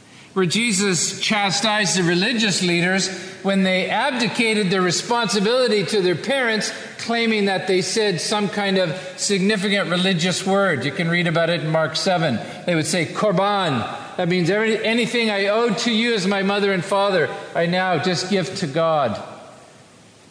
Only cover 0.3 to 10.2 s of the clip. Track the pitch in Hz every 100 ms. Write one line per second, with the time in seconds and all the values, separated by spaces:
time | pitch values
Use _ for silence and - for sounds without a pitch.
0.3 | 190 180 202 240 185 202 165 - - -
1.3 | 214 196 - 220 214 190 180 170 175 214
2.3 | 233 214 170 180 170 175 190 185 - -
3.3 | - 190 196 190 185 - 196 269 254 233
4.3 | - 226 214 190 190 180 165 - 233 220
5.3 | 208 202 254 247 214 170 214 180 175 -
6.3 | 269 240 220 - - - - - 233 226
7.3 | 214 196 185 - 185 185 226 208 170 -
8.3 | 208 202 202 202 190 180 139 - - -
9.3 | 196 190 214 202 202 170 175 185 175